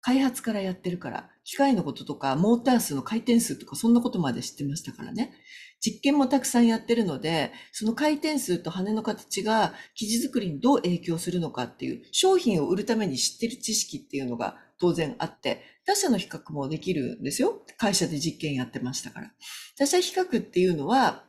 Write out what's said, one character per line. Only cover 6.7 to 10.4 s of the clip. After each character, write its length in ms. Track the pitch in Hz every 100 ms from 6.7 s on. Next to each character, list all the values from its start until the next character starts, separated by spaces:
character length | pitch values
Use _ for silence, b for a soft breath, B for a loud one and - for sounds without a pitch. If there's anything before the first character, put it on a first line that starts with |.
| 226
っ 20 |
て 140 | -
る 100 | 233
の 140 | 202 139
で、 340 | 156 165 139 B B
そ 120 | -
の 80 | 214
回 220 | 233 302
転 240 | 302 311 302
数 200 | - 175
と 120 | -
羽 220 | 175 190
の 80 | 214
形 400 | 226 214 - -
が 320 | 214 220 208 B B
生 120 | - 208
地 120 | 233
作 200 | 254 247